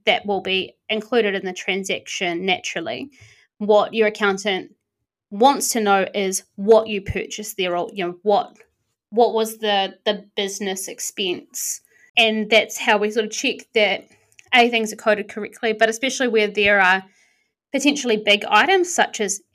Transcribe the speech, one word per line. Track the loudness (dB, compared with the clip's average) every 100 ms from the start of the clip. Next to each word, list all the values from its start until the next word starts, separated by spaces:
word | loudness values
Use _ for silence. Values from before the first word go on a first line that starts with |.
| 0
that | 0 0
will | -4
be | -2 -4 -4 _ -8
included | -6 -2 0 0
in | -2
the | -6
transaction | -8 -4 -4 -4 -6 -6 -6 -4 -2 -2
naturally. | -2 -4 -8 -8 -8 -12 _ -20 _ _ -8
What | 2 4 4 0
your | 0
accountant | 2 -2 0 -2 -4 -6 _ _ _ _ _ -10
wants | 2 4 4 -2
to | 0
know | 2 2 0
is | -2 -4 -4 _ -4
what | 4 4 4
you | -6
purchased | -6 -8 -8 -10 -12 -4
there, | -2 -2
or, | -4
you | -6 -8
know, | -4
what, | 0 0 0 _ _ _ _ _ -4
what | 2 2
was | 2 -4 -4
the, | -2 0 -2 -4 -4
the | -4 -6 -6
business | -6 -4 -6 -6 -10
expense. | -10 -10 -6 -4 -4 -8 -10 -10 -10 _ _ _ 2
And | 2 2 2
that's | 2 2 -4
how | 0 2
we | 2
sort | -2 -4
of |
check | -4 -4 -6 -4
that, | 0 2 0 -8 _ _ _ 0
A, | 4 4
things | 2 -2
are | -2
coded | 0 0 -2
correctly, | -10 -12 -6 -4
but | 2 0
especially | 0 -4 -2 0
where | 2 0
there | 2 2 4
are | 4 2 -2 _ _ _ _ _ _
potentially | 0 0 0 0 0
big | 2 2 4
items | 4 4 2 2
such | 0 0 0
as | -4 -4 _